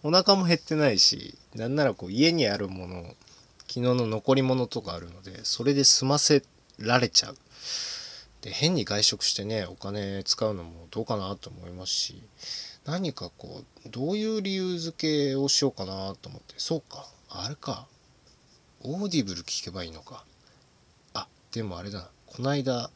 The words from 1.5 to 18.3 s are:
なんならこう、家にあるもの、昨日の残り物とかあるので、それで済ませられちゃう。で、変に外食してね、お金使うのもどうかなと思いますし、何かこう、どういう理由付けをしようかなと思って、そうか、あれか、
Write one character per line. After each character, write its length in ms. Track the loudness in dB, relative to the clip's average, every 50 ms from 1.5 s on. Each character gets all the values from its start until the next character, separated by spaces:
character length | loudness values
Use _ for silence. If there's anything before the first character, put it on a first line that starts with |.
| -8
な 140 | -6 -4 -2
ん 60 | 0
な 120 | 2 2
ら 80 | 2 0
こ 140 | -2 -8 -4
う、 40 |
家 200 | 2 4 4 6
に 140 | 6 4 2 2
あ 100 | 2 -2
る 100 | -4 -6
も 180 | -6 -10 -10
の、 300 | -10 -10 -10 -12 -12 -16 _ -20 -20 -20 -20 -20 _ _ _ -14 -8
昨 60 | -4
日 60 | 0
の 260 | 2 2 2 2 2
残 300 | 0 -2 0 4 4 6
り 60 | 6
物 240 | 6 4 2 2 0
と 140 | -2 -4 -6
か 140 | -6 -6 -10
あ 40 | -10
る 120 | -10 -12
の 120 | -18 -16
で、 220 | -16 -16 -14 -8 -4
そ 180 | -4 -4 2
れ 120 | 2 4 4
で 100 | 6 6
済 220 | 6 6 6 4
ま 120 | 4 4 4
せ 240 | 6 6 6 6 6 _ _ -20 _ _ -16 -6
ら 200 | 0 4 4 4
れ 120 | 4 4
ち 140 | 2 2 0
ゃ 60 | 0
う。 60 | -14 -16 _ _ -20 -14 -10 -8 -8 -6 -6 -8 -8 -10 -12 -14 -16 -18 -20 -20 -20 -12
で、 100 | -10 -8
変 240 | -2 2 2 4 4
に 100 | 2 0
外 200 | 0 2 4 4
食 200 | 2 2 2 0
し 100 | 0 0
て 100 | -2 -2
ね、 220 | -2 -2 -2 -2
お 80 | -4 -8
金 500 | -10 -8 -6 -4 -4 -4 -4 -4 -6 -2
使 220 | -2 0 0 0
う 80 | -2 -2
の 100 | -2 -8
も 220 | -10 -14 -16 -18 -10
ど 120 | -8 -8
う 20 | -4
か 140 | -2 -2 -2
な 180 | -2 -4 -6
と 140 | -8 -10 -16
思 180 | -16 -14 -14 -14
い 40 |
ま 140 | -12 -10 -6
す 60 | -4
し、 300 | -4 -2 -4 -4 -8 -14 -20 -20 _ -16 -12 -10 -10 -10 -12 -14 -18 -14 _
何 260 | -6 -4 -4 -4 -4
か 180 | -6 -8 -12 -12 _
こ 260 | -16 -16 -14 -14 -16 -16 -18 _ -20 -20
う、 40 | -12
ど 220 | -6 -4 -2 -2
う 40 | 0
い 80 | 0 0
う 160 | 0 -2 -2
理 140 | -2 -2 -2
由 240 | -2 -2 -2 -2 -4
付 540 | -4 -8 -6 -2 0 2 2 4 2 2
け 40 | 2
を 120 | 2 2 2
し 120 | 2 2
よ 80 | 2 0
う 40 |
か 120 | 0 -2 -8
な 300 | -8 -6 -6 -6 -8 -8 -10
と 80 | -14 -16
思 80 | -16 -16
っ 20 |
て、 140 | _ -20 -10
そ 200 | -8 -4 -2 -2
う 40 | -4
か、 260 | -4 _ -18 -18 -18 -18 -20 _ _ _
あ 180 | -12 -10 -8
れ 100 | -8 -10
か、 300 | -8 -6 -8 -8 -8 -10 -20 _ _ _ _ _ _ _ -20